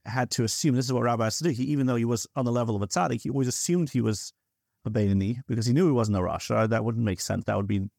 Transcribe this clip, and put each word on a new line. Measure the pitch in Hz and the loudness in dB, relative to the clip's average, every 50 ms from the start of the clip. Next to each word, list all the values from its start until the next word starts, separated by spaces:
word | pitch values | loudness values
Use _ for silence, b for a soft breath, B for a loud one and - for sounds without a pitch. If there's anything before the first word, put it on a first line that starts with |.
| _ | _
had | 117 117 131 123 117 | -6 -4 -4 -2 -2
to | - - 117 | 0 -2 0
assume, | 110 - - - 151 123 | -2 -2 0 0 2 2
this | 127 127 | 2 0
is | 127 | 0
what | 127 120 | 0 0
Rabbah | 120 120 120 113 113 | 2 2 2 2 0
has | 110 - - | 0 -2 -2
to | 151 | -2
do. | 175 | -2
He, | 123 113 127 | -2 -2 -2
even | 139 147 139 131 127 | -2 0 0 0 0
though | 123 | 0
he | 117 117 | 0 0
was | 117 123 113 - - _ | 0 -2 -2 -4 -6 _
on | 139 127 | -4 -2
the | 120 | 0
level | 117 120 117 113 107 | 0 0 0 0 -2
of | 98 | -2
a | 104 | -2
tzaddik, | 98 - 180 175 151 123 110 | -2 0 0 0 0 -2 -4
he | - - | -4 -4
always | 131 139 131 123 | -2 0 -2 -2
assumed | - - - - 175 180 165 139 | -2 -2 -2 0 0 0 0 0
he | - 123 | 0 0
was | 113 110 107 - - - - _ _ _ _ _ _ _ _ _ _ | 0 0 0 -2 -6 -12 -16 _ _ _ _ _ _ _ _ _ _
a | 107 | -2
beinoni | 107 110 104 98 98 98 98 104 123 131 - - | 0 2 2 4 4 4 2 0 -2 -4 -4 -4
because | 113 117 107 | -2 0 2
he | 120 | 2
knew | 120 156 190 | 4 4 4
he | 160 | 4
wasn't | 135 120 113 107 101 | 4 4 2 2 2
a | 92 | 2
rasha. | 90 85 82 - - - 113 110 110 110 | 0 0 -2 -4 -4 0 2 2 2 2
That | 113 113 110 | 2 0 0
wouldn't | 120 113 117 117 | 0 0 0 0
make | 104 92 - | 0 0 -2
sense. | - - 101 98 - | -2 -4 -4 -2 -2
That | - 104 | -2 -2
would | 101 101 | -2 0
be | 101 101 98 98 101 - | 0 -2 -2 -2 -4 -8